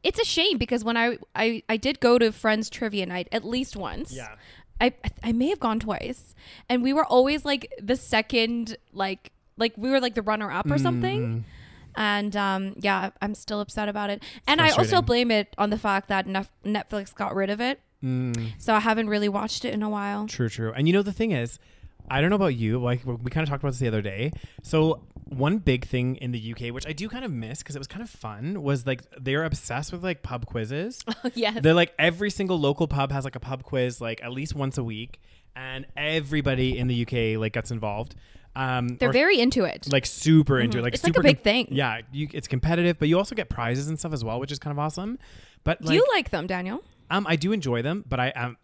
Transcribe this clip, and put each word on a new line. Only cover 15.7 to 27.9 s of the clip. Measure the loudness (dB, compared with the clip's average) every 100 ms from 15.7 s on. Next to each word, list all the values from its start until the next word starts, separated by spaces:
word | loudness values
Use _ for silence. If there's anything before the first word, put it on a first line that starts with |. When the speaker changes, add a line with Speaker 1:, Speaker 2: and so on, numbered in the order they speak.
| 2
Speaker 1:
fact | 0 0 0
that | -2 0
Nef-, | -4 -6 _ -4
Netflix | -4 -4 -6 -8
got | -6 -4 -2
rid | -2
of | 0
it. | -2 -4 _ _
Speaker 2:
Mm. | -4 -2 -2 -2 -4 -6
Speaker 1:
So | 2
I | 2
haven't | 4 2 2
really | 2 2
watched | 0 -4 -4 -4
it |
in | -2
a | -2
while. | -2 -4 -4 -6
Speaker 2:
True, | -2 -2
true. | -2 -4 2
And | 4
you |
know, | 4
the | 2
thing | -2 0
is, | 0 -4 -8 _ -20 -20 _ -4
I | 2
don't | 2
know | 4
about | 2 2
you, | 0 2
like, | 0 -2 -2
we, |
we | -6 -4
kinda | -2 -2
talked | -2
about | -2
this | 0
the | 0
other | 0
day. | -2 -4 -4 -6 -14 -16
So | -2 2 4 2 -6 -18 -10
one | -2 0 2
big | 2 0 0
thing | 0 0 -2
in | -6
the | -6
U | -8 -8
K, | -8
which | -8 -8
I |
do | -8 -8
kind | -8
of | -6
miss | -6 -6 -8
'cause | -8 -10
it |
was |
kind | -10